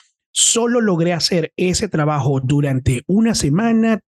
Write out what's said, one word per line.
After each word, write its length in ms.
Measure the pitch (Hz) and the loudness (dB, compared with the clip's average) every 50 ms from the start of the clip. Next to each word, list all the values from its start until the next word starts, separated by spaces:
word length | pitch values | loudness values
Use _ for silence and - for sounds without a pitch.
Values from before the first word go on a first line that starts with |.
| - _ _ _ _ _ - | -16 _ _ _ _ _ -4
solo 480 | - - - - 233 226 240 247 247 | 0 0 2 2 2 0 0 0 2
logré 320 | 226 208 180 160 165 175 175 | 2 2 2 2 0 0 0
hacer 400 | 160 - - 196 170 160 - _ | -2 -2 -2 -2 -2 -2 -4 _
ese 320 | - 175 185 175 - 226 185 | -4 -2 -2 -2 -2 -4 -2
trabajo 520 | - 160 147 151 151 143 117 147 139 131 | -2 -2 0 0 0 0 0 0 0 0
durante 640 | 131 127 147 143 147 139 135 127 127 - 127 120 - | 0 0 0 0 0 0 -2 -2 0 -2 -2 -2 -2
una 280 | - 180 208 226 233 214 | -2 0 2 2 2 0
semana 680 | - - 143 139 185 226 233 233 220 226 226 220 220 - _ | 0 0 0 0 0 0 2 2 2 2 0 0 -2 -4 _